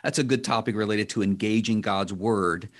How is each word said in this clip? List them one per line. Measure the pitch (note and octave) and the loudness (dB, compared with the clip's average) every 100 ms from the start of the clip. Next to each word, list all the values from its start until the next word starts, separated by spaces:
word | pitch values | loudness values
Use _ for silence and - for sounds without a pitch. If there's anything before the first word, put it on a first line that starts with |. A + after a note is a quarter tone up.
that's | C#3 D3+ | -2 0
a | |
good | B2+ C3 | 0 0
topic | - A2+ A2+ G#2+ | 0 -2 0 -2
related | G#2 G#2+ G#2 | 0 0 0
to | A2+ | 0
engaging | G2 G2 G#2+ A2 A2+ G#2+ | 0 2 2 2 2 0
God's | G#2 G2 G2 | 0 -2 -2
word. | F#2+ A2 G#2 F2+ E2 G#2+ | -2 0 2 2 0 -6